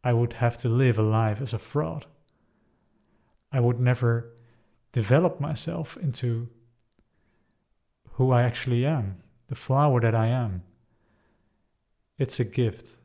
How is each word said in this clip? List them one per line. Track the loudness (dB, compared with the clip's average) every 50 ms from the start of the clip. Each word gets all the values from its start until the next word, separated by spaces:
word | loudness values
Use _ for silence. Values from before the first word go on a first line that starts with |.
| 2
I | 2 2
would | 2 2 0 -2
have | 0 -2 -2 0
to | 0 -2
live | 0 2 4 4 4 4
a | 4 2
life | 2 2 2 2 2 0 -2
as | -4 -6 -6
a | -8
fraud. | -8 -4 -4 -4 -4 -2 -6 -8 -10 -14 _ _ _ _ _ _ _ _ _ _ _ _ _ _ _ _ _ _ _ _ _ _ _ _ _ _ _ _
I | 0 2
would | 2 2 2 2
never | 2 2 2 2 2 0 0 0 -4 -8 -18 -20 -20 _ _ _ _ _ _ _ _ _ -4
develop | -2 2 4 4 4 4 2 0 -2
myself | -6 -6 -6 -6 -6 -6 -6 -6 -8 -10 -10
into | -6 -4 -4 -4 -2 -4 -2 -2 -4 -6 -10 -14 _ _ _ _ _ _ _ _ _ _ _ _ _ _ _ _ _ _ _ _ _ _ _ _ _ _ _ _ _ _ -16 -4
who | -2 0 2
I | 4 2
actually | 2 2 -2 -4 -4 -2 0 0 0
am, | 0 0 -2 -2 -4 -8 -10 -16 _ _ _ _
the | _ -12
flower | -12 -4 0 2 2 4 4 4 4
that | 2 2 2
I | 2 2
am. | 2 0 0 -2 -4 -6 -8 -10 -14 _ _ _ _ _ _ _ _ _ _ _ _ _ _ _ _ _ _ _ _ _ _ _ _ _ _ _ _ _
It's | -6 -4 -4 -2 -4
a | -4
gift. | -2 0 0 0 0 -2 -4 -18 -20 -20 _